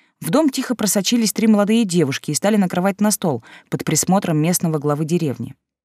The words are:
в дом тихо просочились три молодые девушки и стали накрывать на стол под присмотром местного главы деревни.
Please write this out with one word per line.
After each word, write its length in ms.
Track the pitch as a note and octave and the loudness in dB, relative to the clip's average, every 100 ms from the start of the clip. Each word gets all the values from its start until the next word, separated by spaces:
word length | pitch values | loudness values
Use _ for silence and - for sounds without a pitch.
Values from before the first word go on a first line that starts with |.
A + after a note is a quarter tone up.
| _ _ | _ _
в 80 | - | -2
дом 200 | A#3+ D#4 | 2 2
тихо 260 | C4 B3 B3 | 0 -4 -2
просочились 580 | G#3 G#3+ F#3 A#3+ A3 | 0 0 0 0 0
три 140 | - A3 | 2 2
молодые 380 | G#3 G3+ A3+ A3 | 4 4 2 2
девушки 460 | E3+ C#3 C3+ - | 2 0 -2 -6
и 40 | D3 | -2
стали 200 | G3 G#3+ | 0 0
накрывать 460 | F#3 - F#3 G3 | 0 0 -2 0
на 100 | G#3 | 0
стол 320 | G#3 F#3 B2 - - _ | 0 -2 -4 -8 -20 _
под 140 | - | -6
присмотром 540 | - D#3 - F#3+ F#3+ D#3 | -2 -2 2 0 2 0
местного 420 | D#3+ F3+ E3+ D#3 | 0 0 -2 -2
главы 260 | C#3+ D3 D#3 | -2 -2 -2
деревни. 500 | F3 D#3+ A#2 A#2 - _ _ | -2 -2 -4 -10 -14 _ _